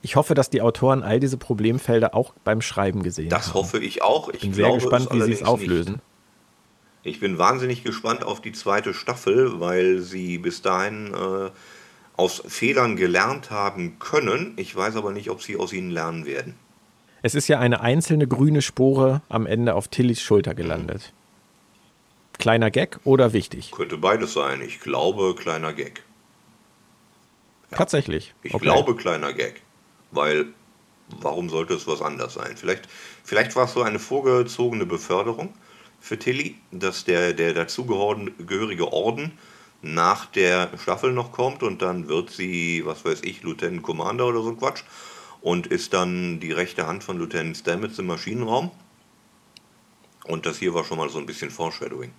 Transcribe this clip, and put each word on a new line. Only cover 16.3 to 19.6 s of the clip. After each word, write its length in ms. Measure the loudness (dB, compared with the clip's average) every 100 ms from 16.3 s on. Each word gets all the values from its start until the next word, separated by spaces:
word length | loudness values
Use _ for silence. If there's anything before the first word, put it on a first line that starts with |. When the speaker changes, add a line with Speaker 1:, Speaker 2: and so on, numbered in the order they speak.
| -8 -8 -16 _ _ _ _ _ _
Speaker 1:
Es 140 | -2
ist 120 | 0 2
ja 120 | 4
eine 220 | 4 4
einzelne 440 | 4 2 4 2 4
grüne 340 | 4 4 4
Spore 600 | 0 4 4 6 4 4 0
am 180 | -2
Ende 300 | 0 2